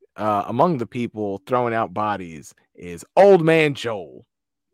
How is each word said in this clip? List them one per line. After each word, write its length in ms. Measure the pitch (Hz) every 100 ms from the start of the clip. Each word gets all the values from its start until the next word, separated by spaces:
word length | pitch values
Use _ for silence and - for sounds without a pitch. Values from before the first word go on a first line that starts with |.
| _ -
uh, 300 | 107 104 92
among 300 | 117 175 147
the 80 | 107
people 560 | 120 117 110 104 98 -
throwing 280 | 123 120
out 200 | 113 101
bodies 600 | 92 107 98 87 78 - - _
is 300 | - 87 85 - -
Old 260 | 202 185
Man 300 | 160 160 151
Joel. 520 | 131 117 107 71 64 _ _ _ _ _